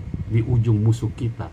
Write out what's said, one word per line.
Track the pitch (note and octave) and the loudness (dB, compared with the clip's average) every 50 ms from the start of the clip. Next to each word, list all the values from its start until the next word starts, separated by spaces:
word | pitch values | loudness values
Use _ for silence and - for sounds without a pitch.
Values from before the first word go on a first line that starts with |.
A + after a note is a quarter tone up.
| - - - - - G#2 | -10 -8 -8 -8 -4 -2
di | A2 A2+ A2 | 0 0 2
ujung | B2+ B2 A#2 G#2+ A#2+ A2 G#2 G#2+ | 2 2 2 4 4 4 4 4
musuh | A2+ A2 - A2+ F#2+ - | 4 2 2 0 -4 -4
kita | - B2+ A#2 A#2 G#2+ F#2 E2 | -4 -6 -6 -4 -6 -10 -12